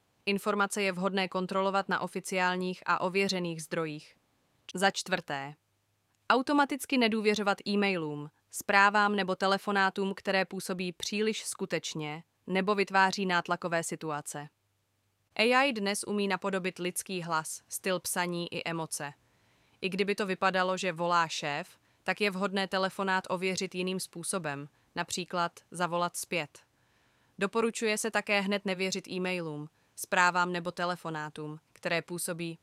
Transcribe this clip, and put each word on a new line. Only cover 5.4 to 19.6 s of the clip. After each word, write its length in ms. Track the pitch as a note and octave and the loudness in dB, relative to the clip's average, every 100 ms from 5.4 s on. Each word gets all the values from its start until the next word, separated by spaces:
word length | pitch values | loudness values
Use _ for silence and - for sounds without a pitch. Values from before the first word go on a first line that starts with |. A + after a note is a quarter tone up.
| C#3 D3 _ _ _ _ _ _ - | -6 -12 _ _ _ _ _ _ 2
automaticky 680 | A#3+ C4 D4 C#4+ C#4+ - C4+ | 2 4 4 4 0 0 2
nedůvěřovat 720 | A3+ A3 G#3+ G#3 G3+ G3 - | 4 4 2 2 2 0 0
e-mailům, 600 | G3+ G3+ F#3 D#3 D3 D3+ - _ | 2 4 2 -2 -4 -8 -14 _
zprávám 640 | - - G3+ G3+ G#3 G#3 G3+ | -8 2 6 8 6 4 4
nebo 200 | F#3 F#3 | 0 2
telefonátům, 760 | G3 G3 - G3+ F#3+ F#3+ G3 F#3+ | 2 2 2 2 2 2 -2 -2
které 300 | - F#3+ F#3 | 0 0 0
působí 460 | F#3+ - F3+ F#3 | -4 -6 -4 -4
příliš 540 | - - G#3 A3 G#3+ - | -6 -4 -2 0 -2 -6
skutečně 800 | - F#3+ E3 - E3 D3+ D#3 - _ - | -6 -4 -4 -4 -6 -6 -8 -12 _ -4
nebo 280 | F#3 F#3+ G3+ | 0 2 2
vytváří 500 | G3 F#3+ F#3+ F#3+ F#3+ | 2 4 4 4 2
nátlakové 580 | F3 E3+ F3 F3+ E3+ | 2 2 -2 0 -2
situace. 680 | E3 E3 D#3+ D3 - D3+ D3 _ _ _ _ _ _ _ _ - | -2 -6 -6 -6 -6 -10 -12 _ _ _ _ _ _ _ _ 0
A 80 | |
I 300 | A3 B3+ C#4 | 4 6 4
dnes 300 | A3 G3 G3+ - | 2 0 0 -2
umí 200 | G#3 G3+ | 0 0
napodobit 520 | F#3 G3+ F#3+ F3+ - | 0 0 -2 -2 -2
lidský 420 | F3+ F3+ - F#3 | -4 -4 -4 -6
hlas, 400 | E3 D#3+ D#3+ - - | -2 -2 -2 -8 -10
styl 300 | - G3 F3+ | -6 -2 -2
psaní 540 | - - F3 F3 E3+ | 0 -2 -2 -2 -4
i 160 | - - | -6 -4
emoce. 440 | E3 D#3 - C#3+ C#3+ _ _ _ _ | -4 -4 -6 -8 -12 _ _ _ _